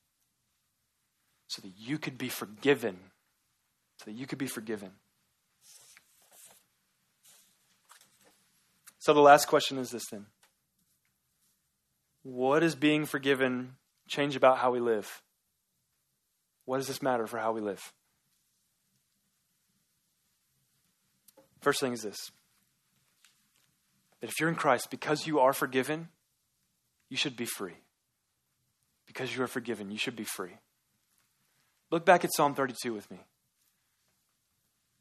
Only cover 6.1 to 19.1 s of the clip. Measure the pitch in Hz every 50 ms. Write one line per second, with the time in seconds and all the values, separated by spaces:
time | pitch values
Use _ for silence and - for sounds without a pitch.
6.1 | _ _ _ _ - - - - - _ _ _ _ _ _ _ _ _ _ _
7.1 | _ _ _ - - - _ _ _ _ _ _ _ _ _ _ - - - _
8.1 | _ _ _ _ _ _ _ _ _ _ _ _ _ _ _ - - _ - 160
9.1 | 151 147 147 143 143 143 - - 156 143 - - 139 131 127 117 120 110 - -
10.1 | 113 101 104 - _ _ _ _ _ _ _ _ _ _ _ _ _ _ _ _
11.1 | _ _ _ _ _ _ _ _ _ _ _ _ _ _ _ _ _ _ _ _
12.1 | _ _ _ 135 127 123 127 135 143 160 170 165 147 131 151 151 151 151 151 -
13.1 | - 143 135 139 135 127 135 127 127 123 127 127 - _ _ _ _ _ _ -
14.1 | - 151 143 143 127 131 135 131 131 127 127 127 123 123 120 117 113 104 98 -
15.1 | - - - _ _ _ _ _ _ _ _ _ _ _ _ _ _ _ _ _
16.1 | _ _ _ _ _ _ _ _ _ _ _ - 131 135 135 139 131 - 143 135
17.1 | 127 117 110 107 123 113 110 113 110 113 104 104 95 - - - - _ _ _
18.1 | _ _ _ _ _ _ _ _ _ _ _ _ _ _ _ _ _ _ _ _